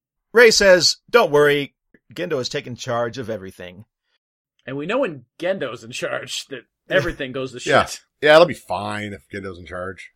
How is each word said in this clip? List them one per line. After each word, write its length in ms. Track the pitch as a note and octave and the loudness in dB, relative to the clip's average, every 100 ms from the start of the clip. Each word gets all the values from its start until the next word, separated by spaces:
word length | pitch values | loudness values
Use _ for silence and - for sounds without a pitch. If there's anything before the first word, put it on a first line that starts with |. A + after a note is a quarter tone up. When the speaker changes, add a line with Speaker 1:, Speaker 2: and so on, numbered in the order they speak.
| _ _ _ | _ _ _
Speaker 1:
Rei 180 | A3 A#3 | 4 6
says, 460 | - G3 F3+ - - _ | 6 4 4 4 -2 _
"Don't 220 | A#3+ F3+ | 2 4
worry, 420 | D3 D3 C#3+ C#3 _ _ _ _ | 4 4 2 -4 _ _ _ _
Gendo 240 | - F3 C#3+ | -12 -6 -6
has 100 | A#2+ | -4
taken 280 | D3+ B2+ A#2 | -8 -10 -10
charge 420 | C3 A#2 A#2+ B2+ | -6 -4 -4 -6
of 100 | A2 | -8
everything." 560 | G#2 F#2+ - F2+ F2+ - _ _ _ _ _ _ _ - | -10 -10 -16 -18 -20 -20 _ _ _ _ _ _ _ -12
Speaker 2:
And 100 | C#3 | -10
we 100 | D#3+ | -4
know 120 | B3+ | -2
when 260 | A#3 C#3 - - | -4 -6 -18 -8
Gendo's 440 | F3 G3 C3 A#2 | -6 -4 -6 -10
in 60 | A2+ | -14
charge 560 | - D3+ B2 A2+ - - | -10 -8 -8 -8 -12 -12
that 140 | B2 - _ - | -16 -18 _ -4
everything 440 | F3+ E3+ - C3 | -2 -2 -6 -8
goes 200 | C3+ C3 | -8 -8
to 80 | A#2+ | -8
Speaker 3:
<laughs> 60 | - | 2
Yeah. 160 | B2+ F#2 | 2 2
Speaker 2:
shit. 140 | - _ _ | -6 _ _
Speaker 3:
Yeah, 120 | D3 D#3 | 6 8
it'll 100 | E3+ | 6
be 80 | |
fine 580 | - - F#2+ G#2 G#2 G#2 | 2 -8 -8 -6 -8 -10
if 120 | F#2+ _ | -14 _
Gendo's 300 | G2+ F#2+ F2+ | -14 -12 -16
in 80 | F2+ | -14
charge. 440 | F2+ F#2+ F#2 - | -12 -12 -14 -14